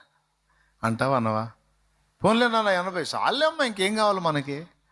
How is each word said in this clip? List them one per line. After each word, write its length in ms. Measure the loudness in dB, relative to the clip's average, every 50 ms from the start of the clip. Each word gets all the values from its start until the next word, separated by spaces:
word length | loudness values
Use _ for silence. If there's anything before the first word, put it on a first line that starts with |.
| -20 _ _ _ _ _ _ _ _ _ _ _ _ _ _ _ -4
అంటావా 340 | -4 -2 0 0 0 0
అనవా? 340 | 0 0 0 -2 -2 -4 -6 -10 _ _ _ _ _ _ _ _ _ _ _ _ -2 2
"పోన్లే 240 | 2 4 4 2 2
నాన్న, 200 | 2 2 2 2
ఎనభై 340 | 2 0 0 -2 -4 -4 -4
చాలే 440 | -4 -4 -2 0 0 0 2 0
అమ్మా, 180 | 0 0 0 -2
ఇంకేం 320 | -2 -2 -2 -2 0 0
కావాలి 240 | 2 2 2 2 2
మనకి" 460 | 0 0 0 -2 -2 -4 -8 -10 -10 -14 _ _ _ _